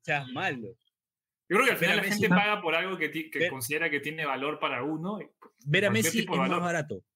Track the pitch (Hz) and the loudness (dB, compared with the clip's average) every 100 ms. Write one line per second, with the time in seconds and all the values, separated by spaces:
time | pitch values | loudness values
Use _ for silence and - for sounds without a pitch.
0 | - 147 127 131 185 131 104 - _ _ | 0 -2 -2 -4 -4 -4 -10 -16 _ _
1 | _ _ _ _ _ 196 269 190 170 208 | _ _ _ _ _ 4 4 4 2 2
2 | 196 208 180 185 208 208 175 160 185 180 | 2 2 4 4 4 2 2 0 0 -2
3 | 156 160 160 143 170 131 117 151 165 143 | -4 -4 -6 -2 -2 -2 -4 -2 0 -2
4 | 147 160 147 131 143 151 151 127 139 156 | -4 -4 -4 -2 -2 -2 -2 -2 -4 -4
5 | 180 208 - _ - _ 143 175 202 214 | -4 -8 -10 _ -20 _ 0 2 4 2
6 | 165 - - 170 185 175 175 170 151 95 | 2 0 0 0 2 0 0 -2 -4 -8
7 | _ | _